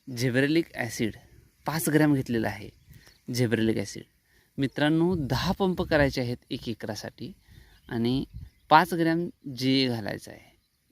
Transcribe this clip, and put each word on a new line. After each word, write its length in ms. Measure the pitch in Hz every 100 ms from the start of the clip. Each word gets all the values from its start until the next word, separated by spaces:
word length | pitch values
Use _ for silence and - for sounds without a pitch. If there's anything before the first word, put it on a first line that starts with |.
| -
झेब्रेलिक 640 | 120 131 123 143 165 165 -
ॲसिड, 400 | 117 - 110 - - - _ _ -
पाच 240 | 160 160
ग्रॅम 240 | 151 151
घेतलेलं 340 | 135 131 117 107
आहे 220 | 104 101 _ _ - - _ -
झेब्रेलिक 440 | 120 117 113 110 110
ॲसिड. 260 | 98 - - _ _ _ _ -
मित्रांनो, 560 | 135 - 147 160 175 180
दहा 340 | 127 131 170
पंप 300 | 196 190 180
करायचे 400 | 165 156 139 131
आहेत 160 | 123 123 -
एक 200 | 127 123
एकरासाठी 640 | 107 110 104 110 - 127 - _ - - _ -
आणि 360 | 117 117 135 - - - _ -
पाच 240 | 151 175
ग्रॅम 260 | 165 160 165 175 - 143 123
जे 300 | 131 135 131
घालायचं 440 | 113 101 104 -
आहे 260 | - - _ _ _ _